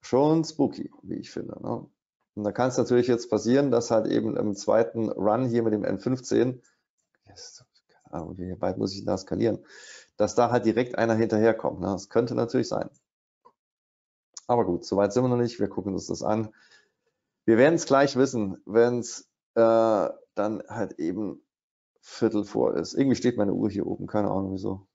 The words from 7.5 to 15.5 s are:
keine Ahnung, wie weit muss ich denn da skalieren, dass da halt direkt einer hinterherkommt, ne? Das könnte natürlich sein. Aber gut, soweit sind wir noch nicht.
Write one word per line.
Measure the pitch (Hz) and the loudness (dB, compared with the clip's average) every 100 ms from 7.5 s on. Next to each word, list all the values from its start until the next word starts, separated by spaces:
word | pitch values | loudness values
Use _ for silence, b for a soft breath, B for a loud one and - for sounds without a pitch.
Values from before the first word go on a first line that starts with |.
| - _ _ _ | -20 _ _ _
keine | _ _ | _ _
Ahnung, | 82 82 90 | -12 -10 -10
wie | 90 90 | -10 -6
weit | - 95 | -4 -2
muss | 104 | -4
ich | 98 | -4
denn | 98 | -4
da | 95 | -4
skalieren, | - 95 113 104 B B B B B _ | -4 -2 0 -2 B B B B B _
dass | 104 | -2
da | - 120 | 2 2
halt | 120 | 4
direkt | 110 107 123 120 | 2 2 0 0
einer | 113 | 2
hinterherkommt, | 113 113 107 113 113 - 87 | 2 2 4 4 2 -2 -4
ne? | 90 | -4
Das | 98 - | -4 -2
könnte | 117 123 | -2 0
natürlich | 120 117 127 117 | -2 0 0 -2
sein. | 107 95 _ _ _ _ _ _ _ _ _ _ _ _ _ _ - - | -4 -6 _ _ _ _ _ _ _ _ _ _ _ _ _ _ -20 -2
Aber | 120 | 0
gut, | 95 87 | 0 -2
soweit | - 98 101 | -2 2 2
sind | 110 | 2
wir | 127 | 0
noch | 123 | 0
nicht. | 120 | 0